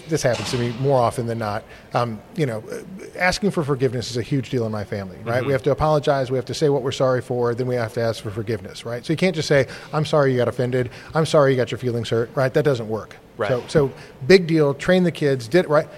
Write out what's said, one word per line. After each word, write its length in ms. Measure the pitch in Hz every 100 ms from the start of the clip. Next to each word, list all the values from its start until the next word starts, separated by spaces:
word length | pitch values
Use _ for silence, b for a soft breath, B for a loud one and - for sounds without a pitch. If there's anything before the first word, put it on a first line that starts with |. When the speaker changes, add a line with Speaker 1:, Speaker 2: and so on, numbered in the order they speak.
| 156
Speaker 1:
this 140 | 156
happens 280 | 131 110 -
to 40 | 123
me 160 | 120 117
more 180 | 139 131
often 280 | 113 127 117
than 120 | 113
not. 240 | 107 104 - B B
Um, 260 | 123 120 107 - -
you 100 | 139
know, 160 | 110 - - - 190 - -
asking 320 | 180 175 202
for 120 | 180
forgiveness 460 | 139 131 131 123 104
is 60 | 120
a 60 |
huge 260 | 107 143 107
deal 140 | 127 110
in 60 |
my 100 | 107
family, 340 | 98 104 95 82
right? 140 | 110 123
Speaker 2:
Mm-hmm. 80 | 131
Speaker 1:
We 40 |
have 100 | 135
to 80 | 147
apologize. 580 | 131 156 151 143 139 123
We 60 | 131
have 80 | 117
to 80 |
say 140 | 120 151
what 140 | 139
we're 80 | 127
sorry 280 | - 131 127
for. 340 | - 123 120
Then 120 | 117 127
we 80 |
have 180 | 123 110
to 60 | 120
ask 220 | 113 110
for 80 | 110
forgiveness, 560 | 104 110 107 95 - 117
right? 180 | 120
So 80 | -
you 40 | 160
can't 180 | 185
just 140 | 160 -
say, 180 | 143 127 B B
"I'm 120 | 151 151
sorry 240 | 156 139
you 60 | 123
got 100 | 117
offended. 420 | 113 123 127 120 B B
I'm 120 | 156 151
sorry 240 | 160 135
you 40 | 127
got 140 | 117
your 80 | 110
feelings 300 | 123 117 110
hurt," 220 | 117 117
right? 200 | 147 131
That 100 | 151
doesn't 240 | 147 120 110
work. 280 | 110 - - - -
Speaker 2:
Right. 120 | 104
Speaker 1:
So, 140 | 123 -
so 240 | 165 135 - B - 127
big 200 | 190 165
deal. 260 | 160 143
Train 300 | 139 - 185
the 80 | 175
kids. 360 | - 147 131 113
Did 160 | 175 160
it 20 |
right. 180 | 151 156